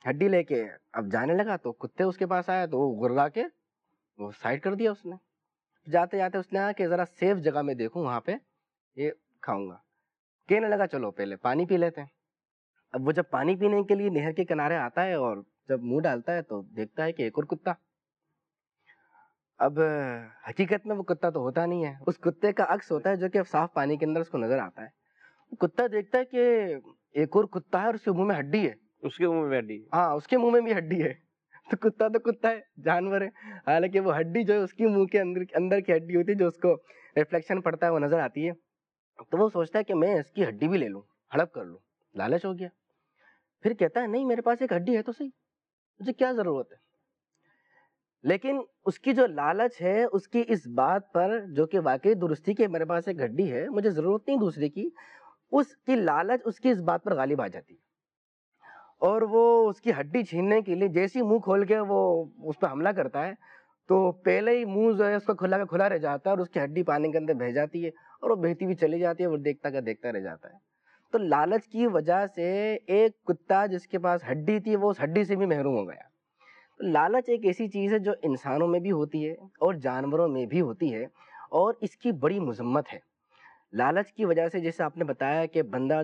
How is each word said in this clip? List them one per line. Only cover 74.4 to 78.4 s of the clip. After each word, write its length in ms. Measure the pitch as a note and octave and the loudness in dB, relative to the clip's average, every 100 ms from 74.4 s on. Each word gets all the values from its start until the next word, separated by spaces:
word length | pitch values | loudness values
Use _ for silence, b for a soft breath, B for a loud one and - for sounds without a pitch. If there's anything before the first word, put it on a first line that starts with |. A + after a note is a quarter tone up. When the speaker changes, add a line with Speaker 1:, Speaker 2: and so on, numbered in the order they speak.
| D3+ G#3+ | 0 -2
Speaker 1:
تھی 160 | G#3+ G#3 | 0 2
وہ 140 | G#3 | 2
اس 120 | F#3+ | 0
ہڈی 220 | D3 F3 | 0 0
سے 120 | F#3+ G3 | 0 0
بھی 100 | G3 | 0
محروم 300 | D3+ C#3 A#2+ | 0 0 0
ہو 120 | F#2 | -2
گیا۔ 200 | - - _ _ _ b b b b | -8 -18 _ _ _ b b b b
لالچ 480 | G3 D3 D#3 B3 B3 | 0 2 4 2 0
ایک 160 | A#3 | 0
ایسی 240 | G#3 F3+ A3 | 0 0 -2
چیز 240 | G3+ G3 | -2 0
ہے 60 | G#3+ | 0
جو 140 | G3 G3+ | 0 -2
انسانوں 460 | D#3+ C3 | -2 -2